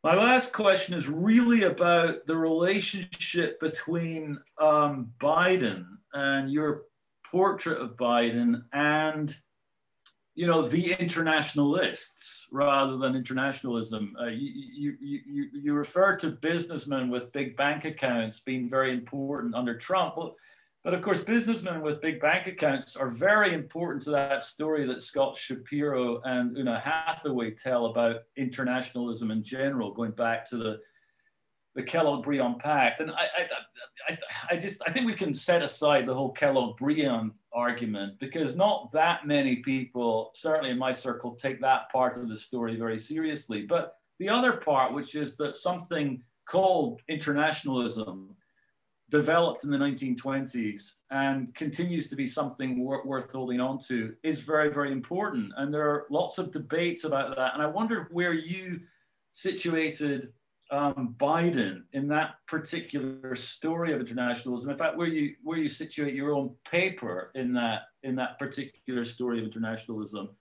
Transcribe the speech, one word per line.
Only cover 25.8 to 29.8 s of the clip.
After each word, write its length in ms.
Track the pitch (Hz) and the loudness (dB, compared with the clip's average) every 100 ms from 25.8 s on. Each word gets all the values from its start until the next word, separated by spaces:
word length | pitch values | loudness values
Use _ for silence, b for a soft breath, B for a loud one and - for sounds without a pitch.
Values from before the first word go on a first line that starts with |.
| 147 131 123 117 | 0 0 0 -2
and 340 | 131 127 123 123 | -2 0 0 0
Una 220 | 123 113 | -2 0
Hathaway 720 | 143 160 160 160 147 127 113 | 0 -2 -2 -4 -2 -2 -2
tell 360 | 110 131 120 117 | -4 -2 0 2
about 340 | 113 117 113 - - | 2 2 0 -8 -6
internationalism 920 | 127 127 127 127 127 123 120 113 113 | -6 -2 -2 -2 -2 -6 -4 -4 -2
in 140 | 110 | -2
general, 500 | 104 131 135 135 | -4 -2 -2 0